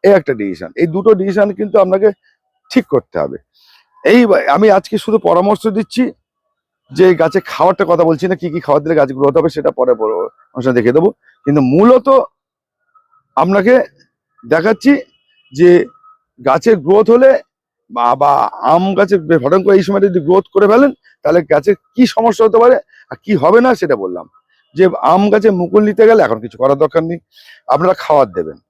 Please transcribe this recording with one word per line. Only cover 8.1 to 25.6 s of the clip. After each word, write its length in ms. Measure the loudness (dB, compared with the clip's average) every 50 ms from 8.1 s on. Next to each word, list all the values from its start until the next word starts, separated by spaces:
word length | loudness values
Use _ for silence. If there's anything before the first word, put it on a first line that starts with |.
| 0 -2 -2
না, 80 | -6 -6
কি 120 | -6 -6 -8
কি 100 | -8 -8
খাবার 200 | -4 -2 -2 -2
দিলে 120 | 0 -2 0
গাছ 160 | 0 0 -2
গ্রোথ 220 | -2 -2 -2 0 0
হবে 140 | 0 -2 -2
সেটা 200 | -4 -6 -12 -12
পরে 220 | _ -4 -2 -2 0
বড় 200 | -2 -2 -4 -4 -6 -8 -10 _ _ _ _
অনুষ্ঠানে 280 | _ -6 -4 -2 -2 0
দেখিয়ে 180 | 0 2 0 2
দেবো। 100 | 0 0 -4 _ _ _ _ _ _
কিন্তু 140 | -2 -2 0
মূলত 480 | 0 0 2 2 4 4 4 2 2 2 0 0 0 -4 _ _ _ _ _ _ _ _ _ _ _ _ _ _ _ _ _ _ _ _ _
আপনাকে 380 | -4 -2 0 0 0 2 2 2 0 0 -4 _ _ _ _ _ _ _ _ _ _ -6
দেখাচ্ছি 480 | -4 -4 -2 0 -2 -2 0 2 0 0 0 -2 _ _ _ _ _ _ _ _ _
যে 180 | -2 2 4 4 4 4 2 -2 _ _ _ _ _ _ _ _ _ _
গাছের 360 | -2 -2 -2 0 2 0 0
গ্রোথ 300 | 0 0 0 0 0 2 2
হলে 200 | 2 4 4 4 2 2 -4 _ _ _ _ _ _ _ _ _
বা, 160 | -6 -2 -2 -2 0
বা 180 | 0 0 0 2 0 -2 -4 -6 -6
আম 220 | -2 0 0 0 0 -2 -2
গাছে 220 | -2 0 0 -2 -4
বে-, 220 | 0 0 -2 0
হঠাৎ 180 | 0 0 0 0
করে 120 | 2 2 2
এই 80 | 2 2
সময়টা 200 | 0 -2 0 -2 0
যদি 120 | -2 -2
গ্রোথ 260 | -2 0 0 0 -2 _
করে 140 | _ 0 2
ফেলেন 240 | 2 2 2 2 0 -2 _ _ _ _ _ _
তাহলে 160 | -2 -2 -2
গাছের 320 | 0 0 -2 -2 0 -2 -4 _ _ _
কি 100 | _ 0 0
সমস্যা 380 | 0 0 -2 -2 -2 0 0 0
হতে 140 | 2 2 2
পারে 180 | 4 4 2 0 -2 _ _ _ _ _
আর 80 | -20 _
কি 100 | _ -4 -2
হবে 220 | 0 2 2 2 4
না 100 | 2 2 0
সেটা 220 | -2 -2 -4 -4
বললাম। 300 | -4 -4 -8 -8 -10 -14 _ _ _ _ _ _ _ _ _ _
যে 80 | 0 0 0 0 0
আম 200 | 0 0 2 2 2 0
গাছে 180 | 0 2 0 0
মুকুল 320 | 0 0